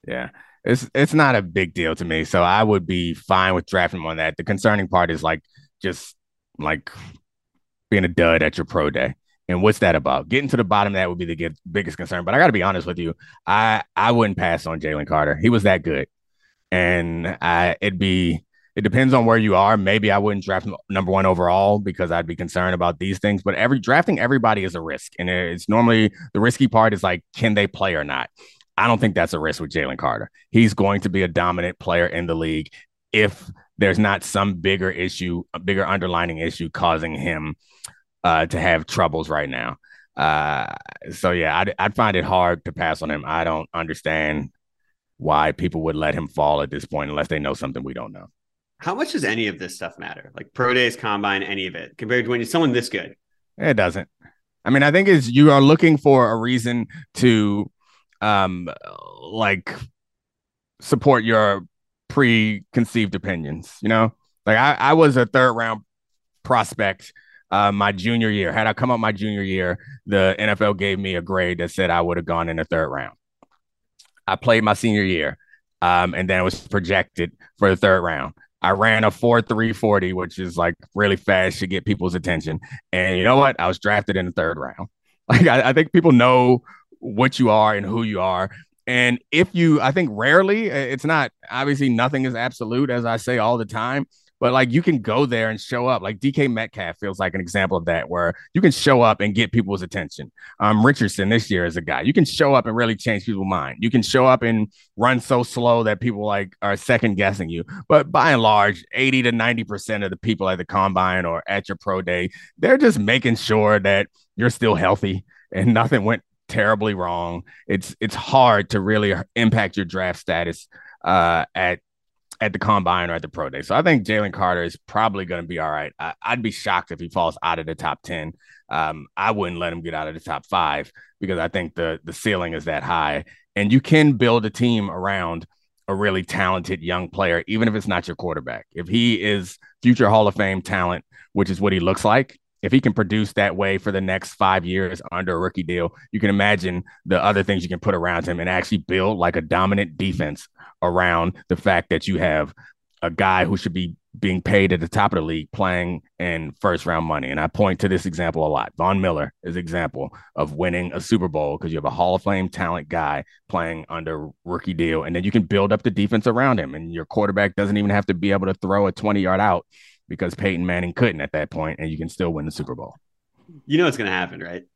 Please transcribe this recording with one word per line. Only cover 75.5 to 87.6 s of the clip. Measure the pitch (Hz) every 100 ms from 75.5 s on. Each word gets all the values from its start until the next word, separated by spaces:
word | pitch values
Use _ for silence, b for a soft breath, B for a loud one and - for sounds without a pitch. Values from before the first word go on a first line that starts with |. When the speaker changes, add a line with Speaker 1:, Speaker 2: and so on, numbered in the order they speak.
| b _ _
Speaker 1:
um, | 87 87 90
and | 87 92
then | 92
I |
was | 90 90 -
projected | 104 85 95 87 - 85 _ b _
for | 101
the | 95
third | 101 92
round. | 87 76 67 - b _
I | 90
ran | 98 110 110
a | 110
four | - 120 117
three | - 110 113
forty, | 107 113 101 92
which | 92 90 -
is, | 92 82
like, | 85 85 _
really | 95 104 98
fast | - 95 92 82
to | 95
get | 92 -
people's | 101 90
attention. | 87 82 82 80 78 B B _
And | 92 92 92
you |
know | 98 131
what? | 139 -
I | 87
was | 92
drafted | 104 104 101 95
in | 90
the |
third | 85 80 80
round. | 65 - - _
<laughs> | _ _ -
Like, | 123 170
I, | 120 117
I |
think | 135 160
people | 180 -
know | 127 123 127 123 123 B B B _
what | - 104 127 -
you | 120
are | 107